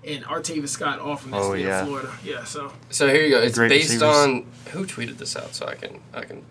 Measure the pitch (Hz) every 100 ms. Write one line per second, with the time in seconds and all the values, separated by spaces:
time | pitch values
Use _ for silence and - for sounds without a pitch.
0 | - 143 131 160 156 156 143 - 156 131
1 | 143 143 127 101 98 95 95 95 95 135
2 | 135 123 - 127 123 147 139 - - -
3 | 143 143 156 127 117 113 117 139 160 117
4 | 151 147 143 123 120 - - - 95 -
5 | 117 - - - - - - - - -
6 | - - - - -